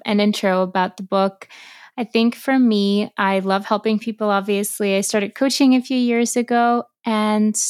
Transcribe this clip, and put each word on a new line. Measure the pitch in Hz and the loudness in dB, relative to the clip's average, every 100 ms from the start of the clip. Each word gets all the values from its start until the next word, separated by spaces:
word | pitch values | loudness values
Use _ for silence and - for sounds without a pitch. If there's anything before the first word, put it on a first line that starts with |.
| - | -2
an | 208 | 0
intro | 208 208 196 185 | 2 0 0 0
about | 185 185 185 - | 0 0 -2 -4
the | |
book. | 190 196 196 196 - - - - - - | -4 0 0 -2 -20 -20 -20 -20 -16 -8
I | |
think | 220 226 233 233 | -2 0 0 0
for | - 269 | 0 2
me, | 247 214 202 202 208 - | 4 4 2 0 -2 -2
I | 196 196 | 0 0
love | 190 190 202 | 0 -2 0
helping | 214 220 220 | -2 0 -2
people, | 233 214 214 | -2 -4 -2
obviously. | 196 196 202 202 - 202 196 | 0 0 -2 -2 -4 -2 -2
I | |
started | 196 214 202 | 0 -2 -2
coaching | - 269 - 269 | -2 -2 2 4
a | 254 | 4
few | 247 254 | 2 -2
years | 240 233 240 247 | 0 0 0 -2
ago, | 240 240 233 240 - _ - | -2 0 2 0 -4 _ -4
and | 220 214 214 214 214 | -2 0 2 0 0